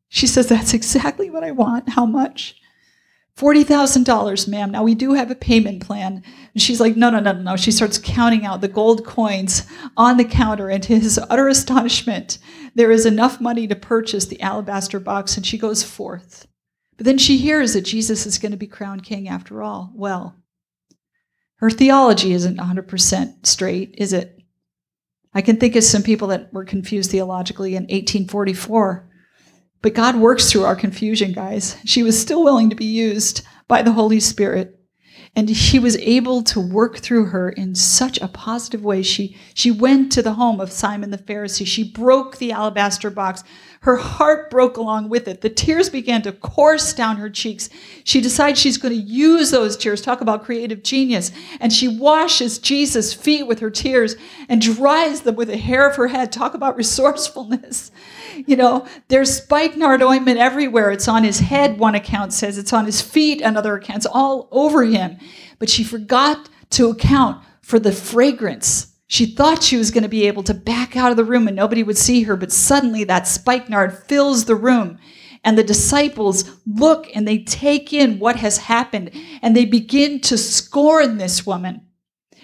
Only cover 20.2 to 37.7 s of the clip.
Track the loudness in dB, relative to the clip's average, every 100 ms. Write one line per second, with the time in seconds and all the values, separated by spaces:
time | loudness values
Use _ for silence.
20.2 | -10 -18 _ _ _ _ _ _ _ _
21.2 | _ _ _ _ -2 4 4 6 6 4
22.2 | 2 0 -2 -4 -4 -6 -6 -2 0 0
23.2 | -4 -4 -4 -2 -2 -4 -8 -6 -4 -2
24.2 | -4 _ _ _ _ _ _ _ _ _
25.2 | _ -2 2 2 4 4 4 2 2 0
26.2 | 0 -6 -6 -14 -8 -8 -6 -6 -2 -4
27.2 | -4 -6 -8 -8 -6 -6 -4 -4 -2 -4
28.2 | -4 -4 -4 -6 -2 0 0 -2 -10 _
29.2 | _ _ _ _ _ _ -2 2 2 4
30.2 | 4 4 2 2 2 0 -2 -4 -4 -2
31.2 | -2 -4 -8 -6 -8 -8 -2 2 2 0
32.2 | 0 2 4 6 4 2 -4 -2 -2 -2
33.2 | -4 -6 -12 _ 0 2 4 2 2 2
34.2 | 0 0 -2 -2 -6 _ _ _ _ -20
35.2 | -8 -4 -2 2 2 4 2 0 2 2
36.2 | 2 -2 -2 -4 -2 0 -2 -2 -2 0
37.2 | 0 -2 -4 -6 -6